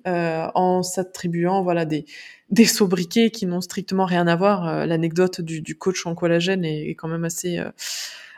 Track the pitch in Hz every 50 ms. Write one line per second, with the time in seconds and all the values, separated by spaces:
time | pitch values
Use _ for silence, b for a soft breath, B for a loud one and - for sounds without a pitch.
0 | - 185 180 170 170 165 160 160 160 - - 185 185 185 180 185 180 180 - 190
1 | 185 185 - - - 175 170 170 170 180 190 196 185 180 170 170 165 151 156 147
2 | 147 B B B B B B B B B 190 202 220 - - - 214 180 185 175
3 | 175 170 - 233 226 220 - - 196 180 175 180 180 - - 196 175 - 190 190
4 | 190 175 180 175 175 170 170 165 190 202 208 185 170 160 156 156 151 160 170 160
5 | 165 165 160 175 185 185 185 - 170 160 160 156 160 - 160 - - 190 185 -
6 | - 170 170 170 180 170 170 170 170 185 196 190 170 156 151 151 151 151 156 -
7 | - 160 165 165 170 165 165 - - 175 170 170 - - - B B B B B
8 | B B B B B B B